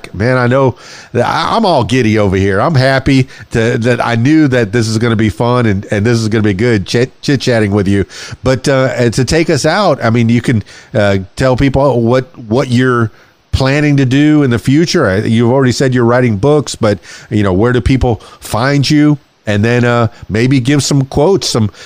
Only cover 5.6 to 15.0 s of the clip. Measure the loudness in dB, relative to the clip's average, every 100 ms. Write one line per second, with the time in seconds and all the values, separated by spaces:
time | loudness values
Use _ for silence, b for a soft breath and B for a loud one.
5.6 | 0 -2 -2 -2 0 0 0 0 0 0
6.6 | 0 0 0 -2 -2 -4 -2 -2 0 0
7.6 | 0 0 0 0 -2 B B B -2 -2
8.6 | 0 0 0 0 -2 0 0 0 0 0
9.6 | 0 0 0 0 0 0 2 0 0 -2
10.6 | B B B -2 0 0 -4 -4 -2 2
11.6 | 0 2 0 0 2 0 -2 -10 -4 -2
12.6 | 0 0 0 0 -2 b b b _ -2
13.6 | 0 0 0 0 2 2 2 2 2 0
14.6 | 0 0 0 0